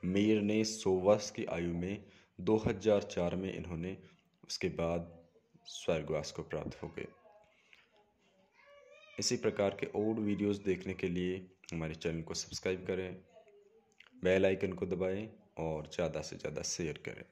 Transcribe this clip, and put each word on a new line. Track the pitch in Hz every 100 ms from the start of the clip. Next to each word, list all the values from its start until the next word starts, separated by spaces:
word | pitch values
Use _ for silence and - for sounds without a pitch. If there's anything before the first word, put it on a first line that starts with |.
मेयर | 87 95 107 110
ने | 104 107
सौ | 110 - -
वर्ष | 92 90 104 -
की | -
आयु | - 82 87
में | 85 90 104 - - _ -
दो | 92 110
हज़ार | 107 101 104 101
चार | - - 87 90
में | 95
इन्होंने | 82 82 82 87 95 - _ _ _ -
उसके | - 92
बाद | 76 82 87 85 - - _ _ _
स्वर्गवास | - - - 82 76 78 76
को | -
प्राप्त | 82 80 - -
हो | 85
गए। | - - - - - _ _ _ - _ _ _ _ _ _ _ _ - - - - - -
इसी | 107 120
प्रकार | 110 - 101 -
के | -
और | - 107
वीडियोज़ | 113 104 98 101 98
देखने | 95 90 95
के | 90 95
लिए | 87 90 92 92 _ -
हमारे | 82 80
चैनल | 78 85 82
को | 82
सब्सक्राइब | - - - 95 92 90
करें, | 92 92 92 - - - - _ _ _ _ - -
बेल | 90 95 95
आइकन | 95 95
को | 90 92
दबाएं | 90 92 95 110 - _ -
और | 80 78 76
ज़्यादा | - 82 78
से | 76 -
ज़्यादा | - 73
शेयर | - - 82 73 -
करें। | - -